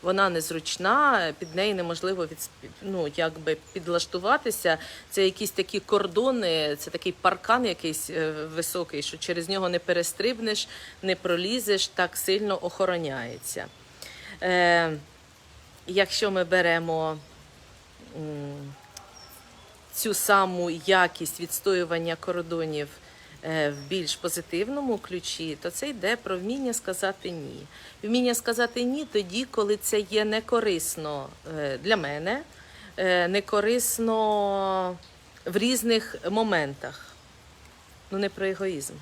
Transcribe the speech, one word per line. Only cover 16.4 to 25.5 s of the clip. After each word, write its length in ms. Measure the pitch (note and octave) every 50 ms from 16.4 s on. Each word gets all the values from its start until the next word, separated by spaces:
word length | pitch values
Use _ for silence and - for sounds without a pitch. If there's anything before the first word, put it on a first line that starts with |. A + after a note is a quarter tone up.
| F3+
беремо, 720 | E3+ F#3 F#3 F3 E3+ E3+ E3+ E3 E3+ D#3+ D#3+ D#3+ D#3+ D#3 D3+ D3 - - - - - - - - - - - - - - - - - - E3
м, 560 | D#3 D3+ D3+ D3 C#3+ C#3+ C#3+ C#3+ C#3+ C#3 C#3+ - - - - - - - - - - - - - - - - - - - - - - - -
цю 200 | - - A3+ G3+
саму 560 | - - - G#3 G3 G3 F#3 F3+ F3 F3 F3 E3 E3+ D3+
якість 540 | F#3 F#3+ F#3 F3+ E3+ - - E3+ D#3 - -
відстоювання 760 | F3 E3 - - - G#3 F#3+ F3+ F3 E3 E3+ E3 E3 E3+ E3
кордонів, 720 | D#3+ - - F3 F3 E3+ E3 E3+ E3 D#3+ D#3 D3+ D3+ D3 C#3+ - - - - - - - - - - -
е, 260 | D#3+ D#3+ D#3+ D3+ D3
в 180 | C#3+ C#3+ C#3 C#3
більш 280 | F3 F#3+ F3 D3 -
позитивному 840 | - - F3 - F3 D#3+ - - E3+ G3+ A3 C#4 C#4+ C#4+ C4 A#3 G3
ключі, 600 | - - F3+ F3+ E3 - - - E3 D#3+